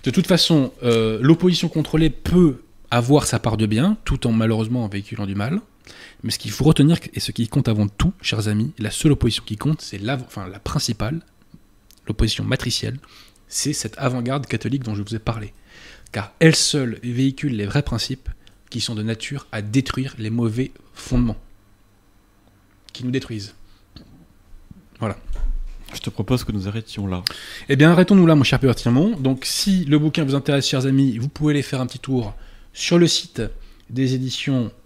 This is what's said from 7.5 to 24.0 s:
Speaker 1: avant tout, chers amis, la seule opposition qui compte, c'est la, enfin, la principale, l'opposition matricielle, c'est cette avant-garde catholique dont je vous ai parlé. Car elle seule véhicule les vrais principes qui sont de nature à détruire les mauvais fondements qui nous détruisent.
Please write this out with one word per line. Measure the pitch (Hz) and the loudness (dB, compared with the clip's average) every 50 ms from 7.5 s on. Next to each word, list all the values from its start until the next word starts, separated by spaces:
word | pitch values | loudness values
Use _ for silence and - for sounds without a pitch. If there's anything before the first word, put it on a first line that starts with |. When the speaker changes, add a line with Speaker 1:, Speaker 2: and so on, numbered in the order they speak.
| - 147 135 - | 0 -2 0 0
Speaker 1:
avant | 113 107 104 101 | 2 2 0 0
tout, | - _ - 170 202 - | 0 _ 0 0 0 -2
chers | - - - 110 104 107 | -6 -4 -4 -2 -2 0
amis, | 104 104 110 143 - - | 0 0 -2 -2 -4 -6
la | 107 107 | -8 -6
seule | - - - 156 | -6 0 2 2
opposition | 143 - - 120 - - - | 4 4 2 0 0 -2 -6
qui | - 110 107 | -8 -10 -4
compte, | - 147 156 - | -2 -2 -2 -2
c'est | - - - 98 | -6 -12 -12 -8
la, | 101 113 139 | -6 -4 -4
enfin, | 131 127 - - 110 95 90 | -6 -6 -12 -12 -12 -12 -12
la | 95 101 | -14 -10
principale, | _ - - - - - 113 - - 110 143 165 - _ _ _ _ _ - - _ _ _ _ _ _ - _ _ - | _ -6 -4 -4 -2 -4 -4 -4 -4 -6 -6 -8 -10 _ _ _ _ _ -20 -20 _ _ _ _ _ _ -20 _ _ -10
l'opposition | 110 - 117 110 - - 107 | 0 0 0 0 0 -2 -2
matricielle, | 104 120 131 - 127 117 - - 107 120 139 - - - - - - _ _ _ _ | -2 -2 -2 -2 -4 -4 -4 -4 -6 -8 -8 -14 -18 -20 -20 -20 -20 _ _ _ _
c'est | - - - 135 147 | -8 -4 -4 -4 -4
cette | - - 123 - - | -4 -6 -8 -8 -4
avant-garde | 143 131 123 127 120 123 131 147 131 | -4 -2 -2 -2 -2 -2 -2 -4 -4
catholique | - - 110 - 120 123 143 127 | -4 -6 -4 -2 -2 -4 -4 -4
dont | 117 107 | -6 -6
je | 101 | -6
vous | 104 101 110 | -6 -6 -8
ai | 110 | -6
parlé. | - - 113 110 107 104 - - _ _ - - - - - - - - | -4 -4 -6 -4 -8 -12 -16 -20 _ _ -20 -20 -20 -20 -20 -20 -20 -10
Car | - 113 98 - _ _ | -10 -10 -10 -10 _ _
elle | 165 160 156 | 4 4 6
seule | - - - - 147 135 120 110 - - | 4 0 0 0 -2 -2 -4 -6 -8 -8
véhicule | 123 120 120 131 135 135 - - 143 123 | -8 -2 0 0 0 0 -2 -4 -4 -4
les | 107 101 | -2 -4
vrais | 98 - 143 | -2 -2 -2
principes | 143 - - 117 - - 131 - _ - - _ _ - _ _ _ _ | -2 -2 -4 -4 -4 -6 -8 -8 _ -12 -12 _ _ -20 _ _ _ _
qui | - 123 | -8 -6
sont | - - 120 | -6 -4 -4
de | 104 107 | -4 -4
nature | 110 113 110 - - 143 139 - _ | -4 -4 -6 -6 -10 -10 -10 -12 _
à | - 113 | -10 -8
détruire | 104 107 104 139 131 - - - 131 135 - - | -8 0 0 0 0 0 -4 -6 -6 -6 -8 -8
les | 110 107 | -6 -4
mauvais | 110 120 120 113 107 120 131 - - - - _ - | -2 0 -2 -2 0 -2 -4 -6 -6 -18 -20 _ -20
fondements | - - - 127 123 123 117 107 - - - - - _ _ _ _ _ _ _ _ _ _ _ _ _ _ _ _ _ _ _ _ _ _ _ _ _ - _ | -20 -8 -2 0 2 2 2 -2 -6 -10 -20 -20 -20 _ _ _ _ _ _ _ _ _ _ _ _ _ _ _ _ _ _ _ _ _ _ _ _ _ -20 _
qui | - 123 | -8 -6
nous | 127 | -4
détruisent. | 123 135 127 - 117 107 101 101 - - - - - _ _ _ _ - | -4 -4 -4 -4 -10 -10 -10 -12 -18 -20 -20 -20 -20 _ _ _ _ -20